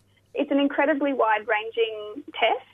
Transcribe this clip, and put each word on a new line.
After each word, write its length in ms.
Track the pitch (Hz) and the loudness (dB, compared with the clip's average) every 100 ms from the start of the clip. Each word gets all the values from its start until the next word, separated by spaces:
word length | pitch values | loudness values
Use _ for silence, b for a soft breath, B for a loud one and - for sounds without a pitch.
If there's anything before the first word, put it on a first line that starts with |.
| _ _ _ | _ _ _
It's 180 | - 285 | -6 0
an 80 | 277 | 2
incredibly 540 | 285 - 285 285 285 | 2 2 2 2 0
wide-ranging 1120 | 247 220 214 208 214 226 226 220 214 208 214 - | 2 2 2 0 -2 -2 -2 -2 -2 -12 -14 -12
test. 320 | - 226 494 - | 0 0 0 -6